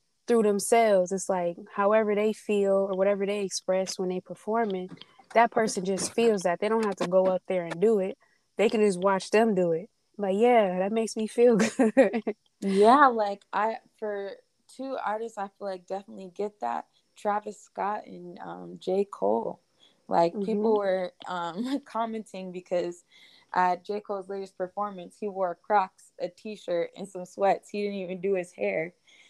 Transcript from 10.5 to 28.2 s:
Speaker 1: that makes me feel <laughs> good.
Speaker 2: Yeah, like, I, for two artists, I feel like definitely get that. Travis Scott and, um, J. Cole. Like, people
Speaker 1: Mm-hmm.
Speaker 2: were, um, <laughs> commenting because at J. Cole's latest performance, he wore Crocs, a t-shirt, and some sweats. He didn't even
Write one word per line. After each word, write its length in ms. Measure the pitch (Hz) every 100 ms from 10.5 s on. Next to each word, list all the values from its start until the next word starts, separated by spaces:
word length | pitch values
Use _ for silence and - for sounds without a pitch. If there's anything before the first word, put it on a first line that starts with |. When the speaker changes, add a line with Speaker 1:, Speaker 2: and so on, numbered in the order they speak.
| 240 202 180
Speaker 1:
that 120 | 196
makes 240 | 220 226 -
me 100 | 220
feel 300 | - 240 220
<laughs> 380 | 220 - 226 233
good. 400 | 214 226 - - _ _
Speaker 2:
Yeah, 460 | 196 196 208 269 277
like, 360 | 233 202 202 _
I, 240 | 196 214 220 - _
for 340 | 220 202 196 - _ _ _
two 300 | - 269 254
artists, 340 | - 214 226 214
I 100 | 196
feel 200 | - 202
like 180 | 190 180
definitely 440 | 190 202 214 190 175
get 240 | 208 -
that. 260 | 233 233 - _ _ _
Travis 460 | 214 208 208 202
Scott 440 | - - 190 208 -
and, 300 | 180 175 175
um, 380 | 175 175 175 180
J. 260 | - 190 202
Cole. 560 | - 196 - - - _ _ _ _ -
Like, 340 | 185 170 214
people 340 | 196 196 214 208
Speaker 1:
Mm-hmm. 20 |
Speaker 2:
were, 360 | 202 185 180 - -
um, 520 | 180 170 165 247 277
<laughs> 40 | 277
commenting 640 | 220 226 220 208 190 185
because 520 | 180 - 180 175 175 _ _ - - _
at 300 | - 180 180 180
J. 140 | 208
Cole's 280 | 208 202 185
latest 280 | 196 190 -
performance, 600 | 185 202 208 190 175 -
he 80 | 208
wore 280 | 190 185 175
Crocs, 500 | - 208 190 - _ -
a 100 | 175
t-shirt, 640 | - 220 208 - 175 165 -
and 120 | 190
some 180 | 185 180
sweats. 440 | - 196 175 -
He 120 | 208
didn't 140 | 202 202
even 220 | 175 185